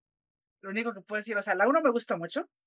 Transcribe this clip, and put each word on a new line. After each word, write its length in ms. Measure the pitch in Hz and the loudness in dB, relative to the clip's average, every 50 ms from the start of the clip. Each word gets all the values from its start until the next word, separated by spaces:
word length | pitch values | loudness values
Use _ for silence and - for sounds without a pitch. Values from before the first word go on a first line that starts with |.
| _ _ _ _ _ _ _ _ _ _ _ _ | _ _ _ _ _ _ _ _ _ _ _ _
lo 100 | - 196 | -10 -6
único 220 | 196 220 233 233 214 | -4 -4 -4 -4 -6
que 80 | 190 | -8
puedo 200 | 180 - 214 214 | -10 -6 -6 -6
decir, 160 | 202 226 214 202 | -4 -4 -4 -4
o 40 | 196 | -2
sea, 120 | 208 185 | -2 2
la 120 | 185 202 240 | 4 4 4
uno 120 | 285 320 | 4 4
me 100 | 320 269 | 4 4
gusta 260 | 233 240 - - 214 170 | 2 2 0 -2 -4 -4
mucho, 320 | 165 175 - 285 - _ _ _ _ | -4 -6 -6 -6 -6 _ _ _ _